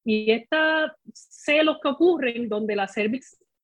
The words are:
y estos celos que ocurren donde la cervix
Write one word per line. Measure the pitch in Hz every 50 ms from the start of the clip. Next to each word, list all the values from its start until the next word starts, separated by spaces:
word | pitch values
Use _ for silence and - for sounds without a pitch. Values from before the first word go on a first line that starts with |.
| -
y | 226 214 214 214 220
estos | 220 233 233 - 311 311 311 311 320 311 311 302 - _ _ - -
celos | - - _ - - - - 294 311 311 311 302 302 -
que | 285
ocurren | 269 - 330 359 339 311 269 240 233 233 240
donde | 214 214 214 220 208 208
la | 202 196
cervix | 196 - 220 208 214 233 254 - - - _ _ _ _ _